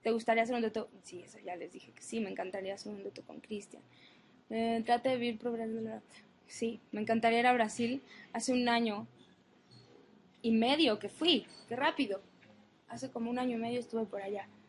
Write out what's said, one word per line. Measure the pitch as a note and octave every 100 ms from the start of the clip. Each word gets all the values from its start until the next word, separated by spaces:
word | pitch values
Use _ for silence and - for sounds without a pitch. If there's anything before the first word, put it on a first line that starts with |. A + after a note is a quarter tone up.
¿Te | A3+
gustaría | A3+ A3+ A3+
hacer | A3+
un | B3
dueto? | A3 A3 - G3
Sí, | - F3
eso | - G#3+
ya | G3 F3+
les | E3
dije | F#3 -
que | -
sí, | - A3+
me | G3+
encantaría | F#3+ F#3 G3 F#3+
hacer | G3 G#3
un | G#3
dueto | G3 -
con | - -
Cristian. | - G#3 - - - - - - _ _ _
Eh, | A3+ A3+ A3+ A3+
trate | A#3+ C4
de | B3+
vivir | A#3+ A3
progreso. | A#3+ A#3 A3+ A3+ A3 A3 - - - _ _
Sí, | - A#3 A3 -
me | G#3
encantaría | G#3+ A3+ A3+ A#3
ir | B3
a |
Brasil. | B3 G#3+ - A#3 C4+ - - -
Hace | A#3 A3+
un | B3+ A#3+
año | A#3 A#3 G#3 A3+ - - _ _ _ _ - - - - - - -
y | A#3
medio | A3 A#3 D4 D4+ G#3
que | G3+
fui, | - D#4+ C4+ - - -
qué | A#3+
rápido. | D4 D#4 A#3 F#3+ - _ - - _ _ _
Hace | A#3 C4
como | A#3+ A#3
un | B3
año | B3+ A#3
y |
medio | A#3 B3
estuve | A#3 A3+ A3
por | G3+
allá. | G3 G3+ G3 -